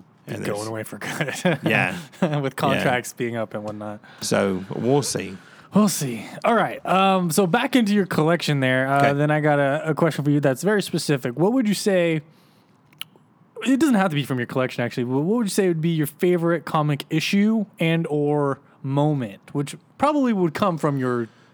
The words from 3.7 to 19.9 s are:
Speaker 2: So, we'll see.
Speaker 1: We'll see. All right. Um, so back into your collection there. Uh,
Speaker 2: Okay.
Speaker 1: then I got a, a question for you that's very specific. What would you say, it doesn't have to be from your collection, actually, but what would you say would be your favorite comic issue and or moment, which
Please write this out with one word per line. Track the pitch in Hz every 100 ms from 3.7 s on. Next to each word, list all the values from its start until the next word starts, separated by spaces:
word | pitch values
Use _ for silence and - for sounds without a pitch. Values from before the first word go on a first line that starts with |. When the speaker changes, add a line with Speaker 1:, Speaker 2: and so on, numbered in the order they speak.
| 104 104 104 - -
Speaker 2:
So, | - 110 101 95 98
we'll | - 113 139
see. | - - 95 95 - - -
Speaker 1:
We'll | 196 214
see. | - 143 113 - -
All | -
right. | 233 151 101 -
Um, | 185 196 190 180
so | 156 190
back | 233 277 262
into | 214
your | 208 185
collection | - 156 170 - 143
there. | 131 127 135
Uh, | 139
Speaker 2:
Okay. | 139
Speaker 1:
then | 143 147
I | 151
got | 151 147
a, | 139 147 156
a |
question | 156 165 147
for | 147
you | 147
that's | 143 131
very | 175 214
specific. | 180 170 - 143 131 120
What | 180
would | 254 214
you |
say, | 190 - 185 170 160 - _ _ _ _ _ _ _ - _ _ _ _ - 233
it | 262
doesn't | 302 220
have | 190
to |
be | 147
from | 123 131
your | 120
collection, | 135 127 -
actually, | 120 -
but | 120 131
what | 160 233
would | 208
you |
say | - 190
would | 165
be | 160
your | 165 147
favorite | - 180 180 170 170
comic | - 160 151 139 -
issue | 156 - 202 208 226 196 -
and | 165 165 160
or | 147 147 147 143 135 _ _
moment, | 135 139 147 147 117 95 -
which | 139 147 160 _